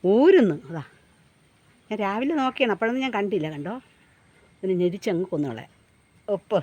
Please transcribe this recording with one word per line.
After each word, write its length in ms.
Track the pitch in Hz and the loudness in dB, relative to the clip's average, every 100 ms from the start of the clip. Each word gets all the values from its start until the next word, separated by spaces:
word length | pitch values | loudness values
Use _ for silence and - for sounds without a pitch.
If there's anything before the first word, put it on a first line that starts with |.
| 180 | 4
ഊരുന്ന്. 420 | 214 311 381 214 151 139 | 6 8 8 6 0 -8
അതാ 140 | 165 131 _ _ _ _ _ _ _ _ _ _ | -12 -12 _ _ _ _ _ _ _ _ _ _
ഞാൻ 100 | 214 | -4
രാവിലെ 300 | 196 208 277 320 | -2 -2 -2 0
നോക്കിയാണ്, 320 | 262 254 247 | -2 0 0
അപ്പോഴൊന്നും 280 | 190 226 254 | 0 -2 -2
ഞാൻ 80 | 262 220 | -2 -2
കണ്ടില്ല. 320 | 202 185 156 | -2 -2 -4
കണ്ടോ, 200 | 147 160 247 _ _ _ _ _ _ _ _ | -8 -10 -12 _ _ _ _ _ _ _ _
ഇതിനെ 140 | 190 180 | -4 0
ഞെരിച്ചങ്ങ് 440 | 180 185 - 175 185 | 0 -2 -4 -4 -4
കൊന്നുകളെ. 340 | 160 143 113 - _ _ _ _ _ - 196 | -4 -6 -8 -16 _ _ _ _ _ -6 -6
ഒപ്പ്. 240 | _ 202 | _ -4